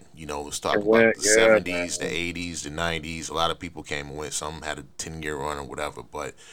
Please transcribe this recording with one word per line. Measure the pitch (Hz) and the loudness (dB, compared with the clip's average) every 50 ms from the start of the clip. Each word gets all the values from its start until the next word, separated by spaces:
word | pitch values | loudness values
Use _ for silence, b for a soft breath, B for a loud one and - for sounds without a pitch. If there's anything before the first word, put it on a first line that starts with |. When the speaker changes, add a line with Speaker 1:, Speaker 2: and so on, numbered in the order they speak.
| - - - | -8 -16 -18
Speaker 1:
You | 76 78 | -12 -10
know, | 73 73 71 | -8 -6 -6
let's | 73 71 - | -6 -6 -6
talk | - - 80 71 | -2 0 2 2
Speaker 2:
And | 104 101 | 2 4
Speaker 1:
about | 107 | 6
Speaker 2:
went, | 113 113 113 113 - | 8 8 8 6 4
Speaker 1:
the | - 92 | 4 4
Speaker 2:
yeah, | 104 110 | 6 6
Speaker 1:
seventies, | 113 113 113 110 104 87 92 90 87 87 82 76 - | 8 8 8 8 6 4 2 -2 -2 -2 -2 -4 -4
Speaker 2:
man. | 71 - | -2 -2
Speaker 1:
the | - | -2
eighties, | 85 87 87 82 87 87 85 82 73 71 | -2 -2 -4 -4 -4 -6 -6 -6 -8 -8
the | 71 | -6
nineties. | 73 82 85 85 82 80 73 80 82 82 73 69 | -4 -2 -2 -2 -2 -2 -4 -6 -8 -8 -6 -4
A | 73 | -2
lot | 80 82 82 | 0 0 0
of | 78 - | 0 -2
people | 92 85 - 78 73 | -8 -12 -10 -10 -8
came | - 78 71 71 | -6 -6 -6 -6
and | 71 69 | -6 -8
went. | 76 76 73 - | -8 -8 -6 -6
Some | - 76 76 80 78 76 | -6 -6 -6 -8 -8 -6
had | 76 73 71 | -8 -8 -8
a | 69 - - | -10 -12 -12
ten-year | - - 82 80 80 78 76 76 | -10 -10 -10 -8 -8 -6 -6 -4
run | 69 69 76 73 | -4 -4 -4 -4
or | 71 69 | -6 -8
whatever. | 69 71 71 76 73 - 64 | -8 -6 -6 -6 -6 -6 -10
But | 62 62 - 73 71 64 - - b b | -14 -10 -8 -8 -8 -8 -10 -14 b b